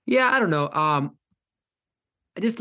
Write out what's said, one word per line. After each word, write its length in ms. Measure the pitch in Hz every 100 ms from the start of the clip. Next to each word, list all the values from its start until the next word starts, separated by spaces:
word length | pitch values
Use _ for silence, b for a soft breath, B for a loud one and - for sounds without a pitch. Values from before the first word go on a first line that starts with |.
yeah, 240 | - 247 254
I 80 | 262
don't 100 | 202
know. 180 | 151 147
Um, 480 | 151 156 143 143 - _ _ _ _ _ _ _ _ _ _ _ -
I 40 |
just, 200 | 220 226